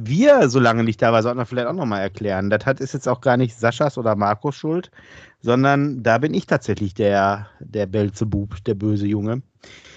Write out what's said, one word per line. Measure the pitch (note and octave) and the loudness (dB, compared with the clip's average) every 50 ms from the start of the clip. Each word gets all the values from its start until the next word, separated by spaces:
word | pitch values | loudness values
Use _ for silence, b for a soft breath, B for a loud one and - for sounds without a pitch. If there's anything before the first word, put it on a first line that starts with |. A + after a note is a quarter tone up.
| A#2 A2 | -4 -2
wir | C#3 F3+ B3+ D4 C#4+ B3+ F3+ C3 | 0 4 6 6 6 6 6 4
so | A#2 C3 | 4 4
lange | B2 A#2 A2+ A#2 A2+ | 4 4 4 2 2
nicht | A2+ G#2 - | 0 0 2
da | - A2+ A2+ | 2 4 4
waren, | A2+ A2 | 4 2
sollten | A#2+ A#2+ B2+ | 2 -2 -4
wir | B2 | -6
vielleicht | - B2 B2 A#2+ A#2+ | -6 -4 -4 -4 -4
auch | E3 | -4
noch | F#3+ D#3 | -4 -4
mal | A#2 G#2 G2 | -4 -4 -4
erklären. | F#2+ G2 F#2+ - G#2 G2+ F#2+ F#2+ G2 G2+ | -4 -6 -6 -6 -4 -2 -2 -2 0 0
Das | G#2+ G#2 - | 0 0 0
hat, | - C#3 - | 0 -4 -2
ist | C3+ C3 - | -4 -8 -8
jetzt | C#3 - B2+ | -6 -2 -2
auch | B2+ B2+ | -2 0
gar | - C3+ A#2+ B2 | 2 2 2 2
nicht | C3 A#2 A2 - | 2 -2 -2 -2
Saschas | A2+ A#2 A#2 - D3+ C#3+ - C3+ | -2 0 0 0 -2 -2 -2 -2
oder | A#2 A2+ G#2+ G2+ | -2 0 0 0
Marcos | G#2 G2+ G#2+ - - D3 C3+ | 0 0 -2 -2 -4 -8 -8
Schuld, | - - D#3 D#3+ F3+ F3+ - B B B B B B B B B B | -6 -6 -6 -4 -4 -6 -10 B B B B B B B B B B
sondern | - A2+ A#2+ B2+ C3+ C#3 C#3 C#3 C#3+ D3 C3+ A#2 A2 | -2 0 2 4 4 4 4 2 2 0 -2 -2 0
da | A#2 A2+ A#2+ | 2 2 2
bin | C#3 D3+ - | 2 0 -2
ich | F#3+ - - | -2 -2 -2
tatsächlich | E3+ C#3+ - - G2+ - G#2 F#2 - | -2 -2 -2 -2 -4 -2 -4 -6 -2
der, | - A2 G2+ G2+ G2 G2 G2 G2+ G2+ G2+ - _ - | 0 0 2 2 2 2 2 0 -2 -6 -12 _ -20
der | - - - G#2+ G2+ | -16 -10 -6 -6 -4
Belzebub, | F#2+ F#2+ G#2+ G#2 G#2 G2+ - A2 G#2+ G2+ G2+ G2+ G#2 - - - | -2 -2 -2 -2 -2 -2 -4 -6 -4 -4 -4 -4 -6 -10 -8 -4
der | B2 G#2+ | -4 -4
böse | F#2+ G#2+ G#2+ G#2 G2+ G2+ G2+ | -2 -2 -2 -2 0 -2 -2
Junge. | G#2 G#2 G2+ A2 A#2 C3+ - _ _ B B B B B B B B | -2 -2 -2 -4 -4 -6 -8 _ _ B B B B B B B B